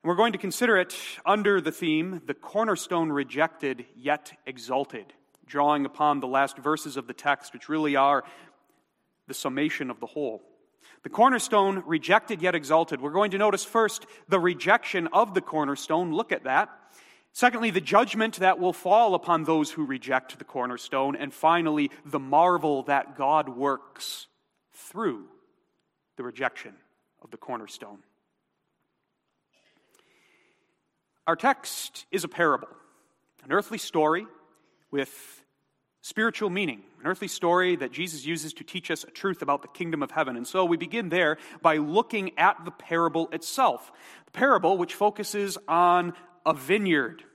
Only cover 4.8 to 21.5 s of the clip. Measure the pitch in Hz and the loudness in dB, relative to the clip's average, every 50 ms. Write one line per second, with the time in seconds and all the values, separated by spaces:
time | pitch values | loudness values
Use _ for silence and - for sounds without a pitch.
4.8 | 139 - - 113 98 - - _ _ _ _ _ _ _ - 143 143 147 147 143 | -2 -4 -10 -16 -16 -18 -20 _ _ _ _ _ _ _ -2 2 2 4 4 2
5.8 | 139 135 - - 151 147 147 139 131 127 131 135 139 135 - - 127 147 156 151 | 0 -4 -2 2 2 2 2 2 -2 0 2 2 2 0 -2 -4 -2 -2 -2 -2
6.8 | - 156 127 135 123 117 127 - - 147 139 - - - - 123 - - 156 156 | -4 -8 -8 -10 -10 -10 -16 -4 -2 -2 -2 -2 -4 -20 -20 -18 -8 -6 -4 -2
7.8 | 156 147 139 135 135 139 143 131 - - - - - - _ _ _ _ _ _ | 0 2 2 4 4 4 4 2 -2 -6 -20 -20 -20 -20 _ _ _ _ _ _
8.8 | _ _ _ _ _ _ _ _ _ - 135 - - 139 127 139 151 147 - - | _ _ _ _ _ _ _ _ _ -14 -12 -8 -6 -6 -2 -2 -2 -2 -2 -4
9.8 | 147 127 - - - - - 151 147 120 110 98 - _ _ _ _ _ _ _ | -6 -8 -8 -10 -12 -10 -6 -6 -6 -6 -6 -10 -16 _ _ _ _ _ _ _
10.8 | _ - - _ _ - - - 226 269 262 226 - - 220 208 196 196 196 190 | _ -20 -20 _ _ -8 4 6 6 6 6 2 0 2 4 4 4 4 2 -2
11.8 | 170 151 165 151 - 156 190 220 - - 220 165 160 180 175 165 147 135 156 165 | -4 -2 -4 -2 2 4 4 4 4 0 -6 -2 -2 0 0 -2 0 2 4 4
12.8 | 165 - 151 131 131 147 151 190 208 - 180 196 208 214 196 190 - - - 226 | 4 2 -4 -6 -6 -2 0 0 0 0 0 0 2 2 2 0 -6 -2 0 2
13.8 | 220 202 - - - - - - _ - 196 185 170 180 175 139 131 175 214 226 | 2 2 0 -6 -14 -16 -20 -20 _ 0 0 2 2 2 0 0 4 4 4 4
14.8 | - - - 185 170 160 - 190 233 214 180 180 - - 165 156 147 139 139 - | 2 -2 -4 -2 -2 2 2 2 2 4 0 -4 -4 -2 -2 -2 -2 -2 -4 -6
15.8 | - - 160 165 180 170 151 160 - - 180 143 - 131 131 151 208 - - - | -4 -2 0 0 0 -2 -2 -4 -4 -4 -6 -6 -4 0 0 0 0 0 -6 -20
16.8 | _ _ _ - - - - _ _ _ _ - 247 247 226 226 226 226 175 190 | _ _ _ -20 -20 -20 -20 _ _ _ _ 2 2 2 2 2 -2 0 0 -2
17.8 | 156 - - 202 254 - - 220 220 226 220 - 190 190 185 - 180 180 175 - | -2 4 4 4 4 4 0 -2 -2 -2 0 2 2 2 4 4 0 -2 -2 -2
18.8 | - 180 202 220 240 214 185 170 - - 170 160 156 151 160 156 151 147 - 165 | 2 4 6 6 6 4 2 0 2 2 2 2 2 2 2 2 0 -2 -2 -6
19.8 | 151 131 135 127 - 127 131 131 127 - - - 135 - - 135 123 123 123 120 | -4 -4 -6 -8 -4 -2 -2 -2 -2 -4 -18 -18 -18 -10 -6 -4 -4 -4 -6 -8
20.8 | - - - 135 135 139 139 - 143 139 - - - 160 | -8 -4 -2 -2 0 0 -2 -4 -8 -12 -8 0 2 4